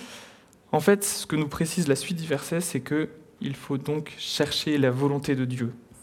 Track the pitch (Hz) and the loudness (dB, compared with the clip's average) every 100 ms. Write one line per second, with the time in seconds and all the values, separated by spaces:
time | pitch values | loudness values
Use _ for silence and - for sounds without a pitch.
0 | - - - - - - _ 185 156 202 | -14 -16 -18 -20 -20 -20 _ 2 6 4
1 | - - - 156 151 - 165 180 156 135 | 4 -4 -2 0 0 0 0 0 2 2
2 | - 170 160 139 - 170 175 139 - 151 | 2 -4 -2 -4 -2 -2 -2 -4 -2 -2
3 | 156 - - - 139 135 - 139 143 151 | -2 -6 -20 -10 -8 -8 -4 -4 -2 -4
4 | 151 - - - 147 - - 147 131 123 | -4 -10 -8 0 0 0 0 4 4 4
5 | 143 143 143 131 127 123 120 - - - | 2 2 0 0 0 -2 -4 -6 -18 -20